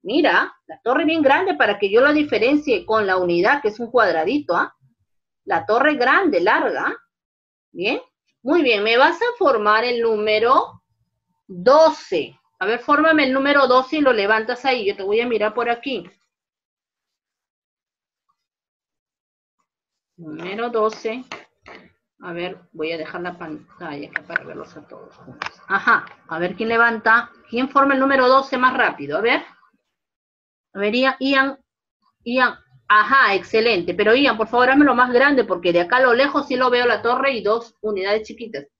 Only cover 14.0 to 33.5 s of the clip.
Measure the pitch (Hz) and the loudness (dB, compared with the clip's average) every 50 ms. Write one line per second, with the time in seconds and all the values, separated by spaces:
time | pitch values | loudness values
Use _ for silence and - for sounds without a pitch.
14 | 294 262 240 214 196 202 220 220 220 226 247 233 - 269 254 247 202 196 202 196 | 2 2 2 2 0 0 0 0 0 -4 -8 -4 -2 -2 -2 -2 -2 -4 -6 -4
15 | 190 196 208 226 240 247 233 208 208 214 214 240 233 240 240 240 - 277 254 196 | -4 -2 -2 -2 0 -2 -2 -2 -2 -4 -4 -4 -4 -4 -4 -6 -6 -8 -8 -8
16 | 170 - _ _ _ _ _ _ _ _ _ _ _ _ _ _ _ _ _ _ | -10 -14 _ _ _ _ _ _ _ _ _ _ _ _ _ _ _ _ _ _
17 | _ _ _ _ _ _ _ _ _ _ _ _ _ _ _ _ _ _ _ _ | _ _ _ _ _ _ _ _ _ _ _ _ _ _ _ _ _ _ _ _
18 | _ _ _ _ _ _ _ _ _ _ _ _ _ _ _ _ _ _ _ _ | _ _ _ _ _ _ _ _ _ _ _ _ _ _ _ _ _ _ _ _
19 | _ _ _ _ _ _ _ _ _ _ _ _ _ _ _ _ _ _ _ _ | _ _ _ _ _ _ _ _ _ _ _ _ _ _ _ _ _ _ _ _
20 | _ _ _ 175 165 151 151 160 170 185 196 220 233 240 233 220 214 220 220 - | _ _ _ -20 -16 -16 -14 -12 -12 -12 -8 -8 -8 -4 -2 -2 -2 -2 -4 -6
21 | - 220 220 254 254 _ - - - _ _ _ _ - - - - _ _ _ | -10 -10 -10 -10 -14 _ -18 -20 -20 _ _ _ _ -20 -20 -20 -20 _ _ _
22 | _ _ _ _ - 180 170 175 175 180 - - _ _ _ 160 156 160 165 160 | _ _ _ _ -16 -12 -10 -10 -10 -10 -12 -16 _ _ _ -8 -8 -6 -6 -8
23 | 156 - - 175 175 180 170 175 175 156 151 147 - _ _ _ 175 160 143 143 | -8 -10 -10 -10 -10 -10 -10 -10 -12 -12 -12 -16 -16 _ _ _ -14 -12 -12 -12
24 | 147 - - - - - 165 - - 160 - 139 147 - - 156 - _ - - | -14 -12 -12 -12 -12 -6 -8 -8 -8 -8 -16 -16 -16 -18 -20 -20 -20 _ -20 -20
25 | - - _ - - - - - - - - _ _ - 190 196 - 247 226 - | -20 -20 _ -20 -20 -20 -16 -14 -14 -14 -14 _ _ -6 -6 -2 2 2 2 2
26 | - - - _ _ - 160 165 175 175 175 - 226 226 233 226 233 233 226 220 | 0 -8 -20 _ _ -12 -8 -6 -6 -6 -4 -6 -4 -2 2 2 2 2 0 0
27 | - 220 220 233 240 - _ _ _ _ 226 240 269 269 - 277 277 277 277 262 | 2 2 2 2 0 -4 _ _ _ _ -4 -4 -4 0 2 2 2 2 2 2
28 | 269 269 277 262 254 254 262 269 262 - 277 247 254 254 247 247 226 175 147 - | 2 2 2 2 4 4 4 4 2 0 -4 0 0 0 2 0 -2 -2 -2 -6
29 | 143 139 147 175 214 233 262 311 - - - _ _ _ _ _ _ _ _ _ | -10 -6 -4 -2 0 0 -2 -2 -4 -10 -20 _ _ _ _ _ _ _ _ _
30 | _ _ _ _ _ _ _ _ _ _ _ _ _ _ _ 196 202 214 214 247 | _ _ _ _ _ _ _ _ _ _ _ _ _ _ _ -4 -4 -2 0 0
31 | 262 262 254 - 262 269 269 269 269 277 269 _ _ _ _ _ _ _ _ _ | 0 0 -2 -2 -4 0 0 0 0 -2 -4 _ _ _ _ _ _ _ _ _
32 | _ _ _ _ _ 233 240 254 254 233 - _ _ _ _ _ _ - 208 214 | _ _ _ _ _ -4 0 0 0 0 -2 _ _ _ _ _ _ 2 2 2
33 | 208 - 269 277 254 208 196 185 - - | 4 4 2 2 4 2 2 -2 -2 0